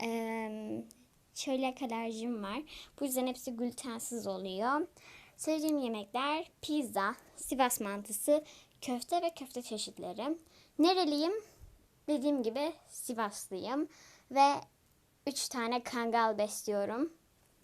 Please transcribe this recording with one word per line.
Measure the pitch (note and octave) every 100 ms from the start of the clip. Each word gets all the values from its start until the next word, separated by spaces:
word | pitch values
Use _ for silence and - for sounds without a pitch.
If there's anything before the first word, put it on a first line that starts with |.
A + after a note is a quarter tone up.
em, | A#3 A3+ A3+ A3+ A3 G#3+ G#3+ A3+ A3+ - - _ _
çölyak | - D4 C4 C4 B3+
alerjim | B3 A3+ A#3 A3 A#3 A3+
var. | G3 A#3 D4+ - - -
Bu |
yüzden | C#4 B3+ B3+
hepsi | B3 - A#3
glutensiz | B3 A#3+ B3+ A#3 - A#3 G3
oluyor. | F#3+ F#3+ F#3+ A#3 D4 F4+ - - - - -
Sevdiğim | - D#4 D#4 D4
yemekler | B3 G#3+ G3+ B3 C#4 D#4 D#4+ -
pizza, | - D4+ A#3 G3 G3 B3 - -
Sivas | - C4 B3 -
mantısı, | G#3 G3+ G#3 G#3 - D4+ D4+ - - -
köfte | - B3 - F4
ve | E4+
köfte | E4+ C4 B3
çeşitleri. | A#3+ G#3+ F#3+ - F3+ - C4 E4 - - - -
Nereliyim? | E4 F#4 D#4+ D4 E4 G#4+ - - - - _ _ -
Dediğim | D4 C#4+ C#4
gibi | A3+ A#3+ D4 D4+ -
Sivaslıyım | - - A3+ G#3 - - F#3 G3+ C#4 D#4 - - - -
ve | C4+ C#4 C#4 - _ _ _ _ _ D4
üç | C4+ -
tane | B3+ A3+ B3
kangal | A#3+ B3 A#3 A#3 A3+ G#3
besliyorum. | G#3 - - G3+ G3+ A3+ D#4+ - _ _ _ _